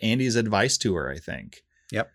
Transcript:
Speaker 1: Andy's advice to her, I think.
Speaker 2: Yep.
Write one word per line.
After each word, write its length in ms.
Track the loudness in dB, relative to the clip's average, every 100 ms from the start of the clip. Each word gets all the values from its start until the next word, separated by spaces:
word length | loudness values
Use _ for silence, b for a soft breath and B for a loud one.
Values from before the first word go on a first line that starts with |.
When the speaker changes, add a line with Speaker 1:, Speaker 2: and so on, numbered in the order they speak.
Speaker 1:
Andy's 340 | 0 2 2 2
advice 420 | 2 2 2 2
to 160 | 0 0
her, 160 | -2
I 60 | -8
think. 420 | -10 -12 -12 -20 _ _ -8
Speaker 2:
Yep. 200 | -6 -6